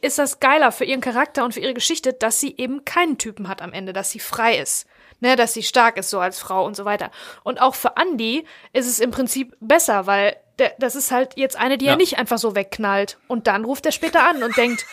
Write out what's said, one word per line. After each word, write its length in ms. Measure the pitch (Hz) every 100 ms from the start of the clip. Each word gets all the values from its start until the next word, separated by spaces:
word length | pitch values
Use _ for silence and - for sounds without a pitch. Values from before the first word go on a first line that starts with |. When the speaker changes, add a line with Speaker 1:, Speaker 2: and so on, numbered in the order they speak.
Speaker 1:
ist 160 | 285 285
das 220 | 277 -
geiler 320 | 262 302 262
für 120 | 226
ihren 160 | - 262
Charakter 440 | 254 233 294 -
und 100 | 240
für 60 | -
ihre 140 | 262
Geschichte, 380 | 240 - 330 262
dass 280 | 254 226 226
sie 140 | 285 -
eben 260 | 247 277
keinen 320 | - 349 349 277
Typen 300 | 226 208 185
hat 140 | 190
am 100 | 175
Ende, 200 | 180 190
dass 180 | 190 190
sie 80 | 220
frei 380 | - - 226 220
ist, 280 | - - - _ _ -
ne, 160 | 240 254
dass 180 | 226
sie 80 | 226
stark 340 | - 254 233 214
ist 140 | 185
so 100 | 196
als 180 | 180 185
Frau 280 | - 190 180
und 100 | 208
so 80 |
weiter. 260 | 202 208 - - - -
Und 160 | - -
auch 120 | 262
für 180 | - 240 -
Andy 480 | 349 262 226 269 320 - -
ist 140 | 262 247
es 140 | 233
im 100 | 240
Prinzip 460 | 247 254 262 254 -
besser, 460 | 220 320 320 202 185
weil 300 | 202 202 - _ -
der, 160 | 262 -
das 180 | 254 277
ist 140 | -
halt 200 | 254 262 -
jetzt 200 | 269 -
eine, 220 | 247 269
die 80 | 269
Speaker 2:
Ja. 60 |
Speaker 1:
er 40 | 294
nicht 220 | 359 -
einfach 180 | 240 226
so 160 | 226
wegknallt. 640 | 202 196 - 208 196 202 - -
Und 180 | 240 226
dann 180 | 202
ruft 220 | 220 269 311
er 60 |
später 360 | - 320 320 277
an 140 | 302
und 120 | 233 226
denkt, 260 | 240 233 -